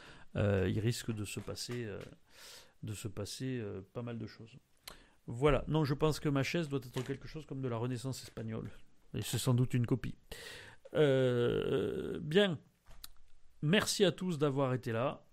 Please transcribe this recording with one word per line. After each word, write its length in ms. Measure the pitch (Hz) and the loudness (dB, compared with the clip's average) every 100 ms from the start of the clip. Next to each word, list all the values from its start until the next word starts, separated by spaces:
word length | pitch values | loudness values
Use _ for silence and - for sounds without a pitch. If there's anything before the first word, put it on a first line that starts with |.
| - - - - | -20 -20 -8 0
euh, 340 | 101 98 92 | 2 4 2
il 60 | 104 | 2
risque 320 | 110 117 - | 0 -2 -4
de 140 | 110 | -6
se 160 | 101 - | -6 -8
passer, 440 | 101 101 - 120 110 | -8 -10 -8 -6 -6
euh, 120 | 95 - - _ - - - - - | -8 -12 -18 _ -20 -20 -20 -20 -12
de 100 | 107 | -10
se 160 | 101 104 | -6 -8
passer, 500 | - 101 - 131 127 | -6 -8 -6 -4 -4
euh, 200 | 104 95 95 | -6 -8 -10
pas 100 | 123 | -8
mal 160 | 120 117 | -8 -6
de 80 | 113 | -8
choses. 300 | - 113 139 _ _ - - - _ - | -12 -18 -20 _ _ -20 -20 -20 _ -8
Voilà. 380 | 117 147 127 - | 2 4 4 4
Non, 160 | 151 | 2
je 100 | 139 | 2
pense 260 | 143 156 147 | 4 2 2
que 80 | 151 | 2
ma 140 | 139 | 2
chaise 260 | 131 175 156 | 2 0 0
doit 120 | 139 | -4
être 180 | 123 131 | -4 -6
quelque 260 | 123 135 - | -4 -6 -8
chose 180 | 160 - | -12 -10
comme 140 | 139 | -6
de 80 | 131 | -4
la 80 | 117 | -2
Renaissance 460 | 123 123 131 123 | -2 -2 -4 -8
espagnole. 480 | - - 113 113 104 - - - - | -10 -8 -6 -6 -8 -12 -18 -20 -8
Et 60 | - | -6
c'est 160 | - 117 | -2 0
sans 160 | - | 4
doute 220 | 123 127 | 4 4
une 100 | 127 | 2
copie. 320 | 120 131 - - - - - - - - - | 2 0 -2 -10 -14 -16 -14 -14 -16 -20 -4
Euh, 1200 | - 147 131 127 123 120 110 - 135 - - - - | 4 6 6 4 4 4 4 2 2 0 -2 -4 -4
bien. 380 | 156 170 202 156 - _ - - - - - - - - | 2 4 4 2 -8 _ -20 -16 -14 -14 -16 -16 -16 -2
Merci 460 | 147 202 - - 185 | 2 4 4 4 4
à 40 | |
tous 280 | - 180 160 | 4 -2 2
d'avoir 340 | 147 135 131 | 2 2 2
été 180 | 127 117 | 0 0
là. 360 | 113 139 - - | 0 0 -2 -14